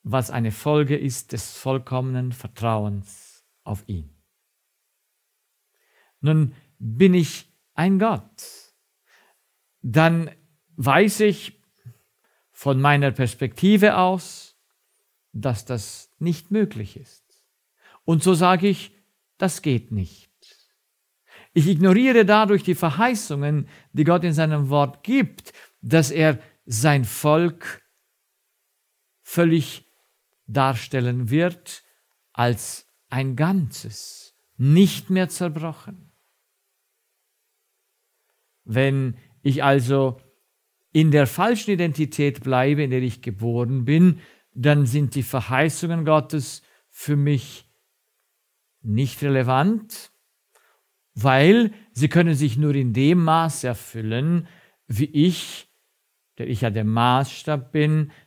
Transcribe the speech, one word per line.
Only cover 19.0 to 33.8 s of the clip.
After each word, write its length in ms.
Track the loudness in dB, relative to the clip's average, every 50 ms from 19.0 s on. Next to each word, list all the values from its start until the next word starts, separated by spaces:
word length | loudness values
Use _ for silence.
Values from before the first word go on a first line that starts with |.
| _ _ _ _ _ _ _
„Das 240 | _ -4 -4 -4 -4
geht 300 | -2 -2 -2 -2 -2 -6
nicht.“ 400 | -6 -6 -6 -8 -12 _ _ _ _ _ _ _ _ _ _ _ _ _ _ _ _ _ _ _ _ _ _ _ -20 -20 -20 _ _
Ich 140 | 2 4
ignoriere 580 | 4 4 4 4 6 6 6 6 6 6 6 6
dadurch 380 | 6 4 4 4 2 2 0 2
die 120 | -2 -2
Verheißungen, 920 | -2 -2 -4 0 0 0 0 0 -4 -6 -8 -6 -4 -2 -2 -2 -4 -4 -8 -14 -20 _ _ -2
die 100 | 0 2
Gott 200 | 2 2 2 2
in 100 | 0 0
seinem 360 | 0 0 0 0 -2 -2 0
Wort 340 | 2 0 0 0 -4 _ -6
gibt, 500 | -2 0 0 0 0 -4 -18 _ -20 -20 -20 -20 _ _ _
dass 300 | -4 2 2 2 2 2
er 280 | 0 2 2 2 2 0 -8 _ _ _ _
sein 400 | -8 -6 0 2 2 2 2 0
Volk 760 | -4 -6 -2 0 2 2 2 2 -2 -4 -6 -16 -16 -16 -16 _ _ _ _ _ _ _ _ _ _ _ _ _ _ _ _ _ _ _ _ _ _ _ _ _ _ _ _
völlig 640 | _ -6 0 2 2 4 2 2 0 -4 -12 -20 _ _ _ _ _ _ _ _ _ _ _ _ _ -6
darstellen 800 | -2 0 0 0 0 -4 -8 -6 -4 -2 -2 -2 -2 -4 -4 -2
wird 540 | 0 0 0 -2 -4 -8 _ -20 -20 -20 _ _ _ _ _ _ _ _ _ _ _
als 540 | -2 0 0 0 -2 -6 -14 -14 -16 _ _ _ _ _ _
ein 260 | -6 -4 -4 -4 -2
Ganzes, 1000 | -2 -2 0 0 -2 -2 -4 -8 -14